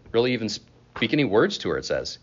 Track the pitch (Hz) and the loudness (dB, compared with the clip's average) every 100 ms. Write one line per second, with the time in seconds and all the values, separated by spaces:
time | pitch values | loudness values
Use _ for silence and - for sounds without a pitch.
0 | - 117 127 123 107 - - _ _ - | -2 0 2 0 -4 -6 -12 _ _ -4
1 | 117 151 123 104 160 - 90 69 - 65 | 0 2 4 4 2 0 -4 -4 -2 -4
2 | 64 - | -4 -12